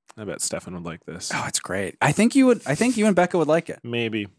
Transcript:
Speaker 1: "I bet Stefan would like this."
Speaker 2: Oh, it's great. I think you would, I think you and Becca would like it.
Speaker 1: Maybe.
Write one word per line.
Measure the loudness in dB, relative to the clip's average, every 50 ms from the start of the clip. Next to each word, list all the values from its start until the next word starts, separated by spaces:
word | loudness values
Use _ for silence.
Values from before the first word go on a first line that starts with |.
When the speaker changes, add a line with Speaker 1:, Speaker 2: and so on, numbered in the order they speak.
| _ -20 -18
Speaker 1:
"I | -12 -10
bet | -10 -8 -6
Stefan | -6 -6 -6 -8 -10 -10 -12
would | -12 -12
like | -12 -14 -14 _
this." | -16 -14 -12 -10 -8 -6
Speaker 2:
Oh, | -6 -6 -6
it's | -6 -6
great. | -6 -6 -6 -4 -4 -6 -4 _
I | 0 2
think | 2 4 2 4 4
you | 6 6
would, | 6 4 2 0 -2
I | -2
think | 0 0 0 2 2
you | 2 4
and | 4
Becca | 4 2 2 2 2
would | 2 2
like | 2 2 0 -2
it. | -8 -12 -10
Speaker 1:
Maybe. | -6 -4 -4 -2 -2 -2 -4 -6 -6 -10